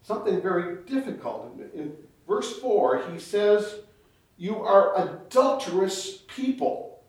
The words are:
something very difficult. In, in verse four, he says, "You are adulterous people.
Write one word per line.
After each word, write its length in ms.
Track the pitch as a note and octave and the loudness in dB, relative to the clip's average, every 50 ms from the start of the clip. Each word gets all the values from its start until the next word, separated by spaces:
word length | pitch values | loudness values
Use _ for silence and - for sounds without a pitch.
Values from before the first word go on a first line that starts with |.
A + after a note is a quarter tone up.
something 400 | _ - G#3 G#3 G#3 A3 F#3 F3+ | _ -6 -6 -2 0 0 0 0
very 420 | F3 F#3+ F3 E3+ F3 - - - - | 0 0 0 0 -2 -4 -8 -12 -10
difficult. 720 | - C4+ C4 - - - - - A#2+ - - - - - | -4 -4 -4 -4 -4 -10 -8 -8 -10 -8 -8 -12 -14 -14
In, 240 | - - - - D#3+ | -16 -16 -14 -12 -12
in 120 | D3 - - - - - _ _ _ | -10 -10 -12 -14 -20 -20 _ _ _
verse 320 | - G3+ - - - - - | -2 -2 -2 -2 -4 -8 -6
four, 440 | C4 B3 G#3+ G3 - - E3+ - - F3 | 0 2 4 4 4 4 2 0 -2 -6
he 80 | E3+ E3+ | -10 -12
says, 560 | - - G#3 G#3 G#3 G#3 G#3 G#3 - - - - - _ _ _ _ _ _ _ _ _ _ | -10 -4 -2 2 6 6 6 6 4 -2 -8 -14 -18 _ _ _ _ _ _ _ _ _ _
"You 200 | _ E3+ G3 A3 | _ -6 -6 -6
are 400 | G3 - - G3 G3 F#3+ - - F#3 | -4 2 6 6 6 6 6 2 0
adulterous 1200 | F3 D#3 - - - - - B3+ C4+ C4+ - - - F3+ E3+ F#3 F#3+ F#3+ - - - - - - _ | -2 -2 -4 -10 -16 0 2 4 4 4 2 -2 -4 -2 0 0 0 0 -2 -6 -8 -10 -12 -16 _
people. 720 | - - - C4 B3+ C4 - C#3+ - - - - - - - _ | -16 -10 -4 -2 -2 -2 0 -2 -4 -2 -4 -10 -14 -16 -20 _